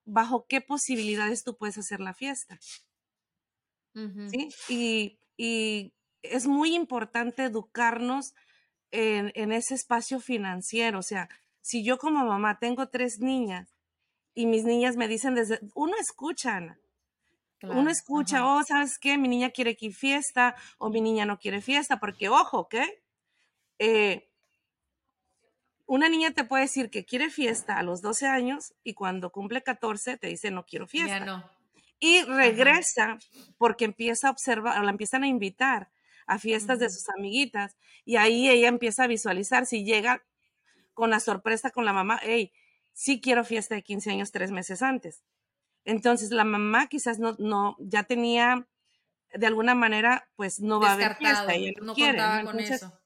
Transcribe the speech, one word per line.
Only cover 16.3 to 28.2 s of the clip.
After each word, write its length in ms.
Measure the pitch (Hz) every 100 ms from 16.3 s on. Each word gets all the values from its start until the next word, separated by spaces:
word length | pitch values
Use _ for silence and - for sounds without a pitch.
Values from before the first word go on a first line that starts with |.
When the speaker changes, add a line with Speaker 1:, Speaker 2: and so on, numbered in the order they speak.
| - 254 196
Speaker 1:
Ana. 240 | 165 165 _ _ _ _ _ _ _ _
Speaker 2:
Claro, 200 | 190 254
Speaker 1:
Uno 120 | 302
escucha, 540 | 320 - 294 - 269
Speaker 2:
ajá. 20 | 254
Speaker 1:
"Oh, 160 | 285
¿sabes 340 | 302 285 285 -
qué? 200 | 277 285
Mi 100 | 262
niña 220 | 247 247
quiere 260 | 254 240 220
que 160 | 220
fiesta 640 | 185 269 285 277 254 247 247 - -
o 120 | 220
mi 100 | 220
niña 260 | 220 220 208
no 120 | 208
quiere 220 | 208 202
fiesta", 380 | 247 277 - 247
porque 280 | 202 - 196
ojo, 320 | 277 - 226
¿ok? 140 | 170 226 320 427 _ _ _ _ _ _ _ -
Eh, 520 | 220 220 208 - _ _ _ _ _ _ _ _ _ _ _ _ _ _ _ _ -
una 220 | 262 320
niña 220 | 320 320
te 120 | -
puede 180 | 240 262
decir 260 | 269 269 226
que 140 | 208
quiere 260 | - 247 302
fiesta 460 | 302 240 226 - 190
a 40 |
los 180 | 175 175
doce 260 | 208 226